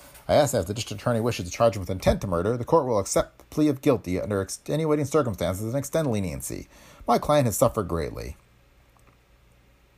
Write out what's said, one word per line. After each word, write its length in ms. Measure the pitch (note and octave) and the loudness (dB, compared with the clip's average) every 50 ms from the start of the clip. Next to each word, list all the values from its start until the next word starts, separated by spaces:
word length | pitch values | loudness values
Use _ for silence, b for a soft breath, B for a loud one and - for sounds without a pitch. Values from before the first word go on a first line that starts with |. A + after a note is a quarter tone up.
| B B B B B | B B B B B
I 80 | - F2+ | 2 4
ask 180 | C3 D3+ - - | 4 4 4 2
that 80 | A2+ | 0
if 60 | F2 | -2
the 80 | E2 G#2 | -2 -4
district 280 | B2 A2+ - G#2+ G2+ - | -6 -6 -8 -10 -4 -2
attorney 180 | B2 A#2+ A2+ | 0 0 2
wishes 260 | A2 B2 A2+ - G2 | 0 0 -2 -4 -6
to 40 | F2 | -8
charge 260 | - - A#2 A#2 G#2+ | 0 4 4 4 4
him 40 | G#2 | 2
with 100 | F#2 - | -4 -4
intent 320 | F#2+ F#2+ - F#3 A3+ D#3+ - | -6 0 2 2 2 2 0
to 40 | |
murder, 300 | G2+ F2 E2+ F2 G#2 B2 | -2 0 0 2 0 0
the 80 | B2 A#2 | -2 0
court 220 | - D#3+ E3 C#3+ | 2 4 4 4
will 120 | B2+ A#2 G2+ | 4 0 0
accept 400 | F#2+ - - E3 D3+ - _ _ | 0 0 0 0 0 -2 _ _
the 60 | - | -20
plea 240 | _ - D#3 D3+ D3+ | _ -2 0 2 2
of 140 | C#3 C3 - | 2 2 2
guilty 380 | D3 C3 G2 - F2 F2+ F2+ | 2 2 2 0 -2 -4 -2
under 200 | - G2+ G#2 G2 | -2 -2 -2 -2
extenuating 680 | G2 - - - _ - D3 D3+ E3 D#3 D3+ D3+ D3 | -2 -4 -8 -12 _ -4 -4 -2 0 0 0 0 0
circumstances 600 | C3 - D#3 C#3+ A#2+ F#2+ F2 G2 F2 F#2+ F#2 G#2+ | 0 2 0 2 0 -2 -2 -2 -2 -2 -2 -4
and 100 | A2 A#2+ | -4 -4
extend 340 | C#3+ C#3 - - D#3+ D#3+ C#3 | -4 -6 -2 -2 -2 0 0
leniency. 560 | A2+ G#2 G2 F2 C#2+ C2+ - - - G1+ - B B B B B B B B | 0 -2 -2 -4 -6 -8 -8 -10 -10 -10 -12 B B B B B B B B
My 120 | - A#3+ G#3+ | 0 0 0
client 280 | - - D3 D3 C3+ | 2 2 2 4 4
has 100 | A#2 G2+ | 2 2
suffered 320 | - C3 A#2 - A2+ G2+ E2+ | 2 2 2 2 0 -4 -2
greatly." 480 | E2+ E2 D2 B1 A1+ - A1+ B1 - - _ _ _ _ _ _ _ _ _ _ _ _ _ _ _ _ _ _ _ _ _ _ _ _ _ _ _ _ _ _ _ | -4 -4 -4 -6 -6 -8 -10 -10 -12 -16 _ _ _ _ _ _ _ _ _ _ _ _ _ _ _ _ _ _ _ _ _ _ _ _ _ _ _ _ _ _ _